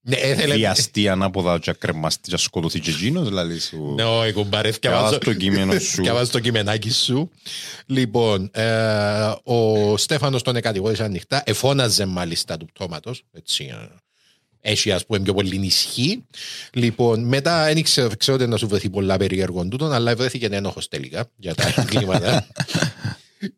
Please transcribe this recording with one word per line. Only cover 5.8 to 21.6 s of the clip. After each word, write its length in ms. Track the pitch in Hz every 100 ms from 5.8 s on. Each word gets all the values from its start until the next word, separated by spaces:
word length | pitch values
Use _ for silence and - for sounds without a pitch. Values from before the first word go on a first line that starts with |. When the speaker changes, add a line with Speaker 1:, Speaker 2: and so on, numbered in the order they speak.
| -
Speaker 1:
<laughs> 40 | -
θκιαβάζω 340 | 92 117 123
το 100 | 127
κειμενάκι 500 | 117 117 104 110 107
σου. 400 | 120 - 127 170 _ - - - - -
Λοιπόν, 640 | 135 123 113 113 101 98
ε, 760 | - 113 113 113 107 104 104 107 110
ο 540 | - 120 110 107 104 104
Στέφανος 460 | - 151 143 131
τον 140 | 123 120
εκατηγόρησε 480 | 113 101 101 107
ανοιχτά, 380 | 110 92 - 135 -
εφώναζε 580 | 107 131 139 123 101
μάλιστα 520 | 98 90 87 82 - 82
του 100 | 80
πτώματος, 560 | - - - - 127 _
έτσι, 320 | 82 - -
ε, 240 | 143 - 55 - _ _ _ _ _ _
έχει, 320 | 107 104 -
ας 140 | 92 -
πούμε, 140 | 107
πιο 140 | 98
πολύ 320 | 98 95 95 95
ισχύ. 580 | - - - 131 240 - - - - -
Λοιπόν, 520 | - 120 107 123 113
μετά, 400 | 120 135 139 170 156
δεν 100 | 156
ξέρω, 340 | 151 - 123 101
ξέρω 200 | - 131
ότι 100 | 123
να 100 | 110
σου 120 | 113
βρεθεί 220 | 101 104
πολλά 260 | 95 98 95
περίεργο 520 | 98 92 95 90 90
τούτον, 240 | 127 156
αλλά 240 | 131 117 117
βρέθηκε 300 | 127 123 113
ένοχος 380 | 101 98 - -
τελικά 420 | 78 65 78 117 _
για 180 | 92
τα 180 | 80